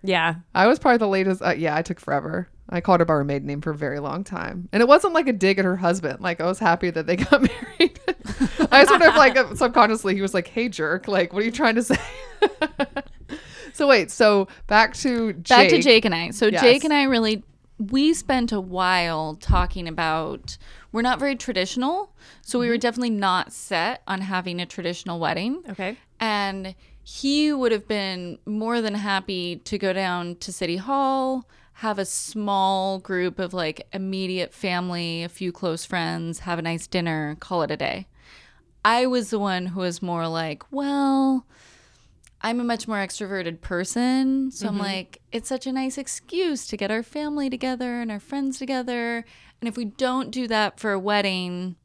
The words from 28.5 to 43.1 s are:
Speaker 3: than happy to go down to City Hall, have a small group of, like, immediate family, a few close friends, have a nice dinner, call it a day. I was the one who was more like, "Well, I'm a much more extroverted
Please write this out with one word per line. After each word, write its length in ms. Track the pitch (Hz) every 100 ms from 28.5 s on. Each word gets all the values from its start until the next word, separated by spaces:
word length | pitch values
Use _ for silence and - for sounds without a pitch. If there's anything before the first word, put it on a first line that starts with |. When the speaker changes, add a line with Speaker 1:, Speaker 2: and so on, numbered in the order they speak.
| 214 220 240
Speaker 3:
than 140 | 220
happy 640 | 202 202 196 190 185 175 170
to 220 | - 208
go 140 | 196
down 420 | 185 190 180 175 175
to 160 | -
City 260 | - 175 175
Hall, 720 | 214 277 269 269 262 262 - _ _
have 260 | - 220 196
a 40 |
small 960 | 190 - - 214 208 196 190 190 190 190
group 400 | 185 180 180 175
of, 160 | 180
like, 320 | 185 160 156 -
immediate 600 | 190 190 190 185 185 170
family, 680 | - 202 180 180 175 170 165
a 60 | 170
few 240 | - 185
close 320 | 170 180 160
friends, 560 | - 147 165 165 165 165
have 180 | 185 170
a 40 |
nice 260 | 165 165 -
dinner, 480 | 185 170 156 147 156
call 240 | - 175
it 80 | 147
a 60 | 151
day. 320 | 139 - 190 _ - - - _ _ _
I 220 | 214 233 254
was 240 | 254 202
the 80 | 220
one 280 | 202 180 180
who 140 | 180
was 220 | 180 170
more 240 | 185 170 165
like, 380 | 165 160 147 -
"Well, 760 | 277 277 285 277 269 269 262 _ _ - _ _ _ _ _ _ _
I'm 200 | 214 240
a 40 |
much 220 | 240 233 226
more 120 | 208
extroverted 600 | 190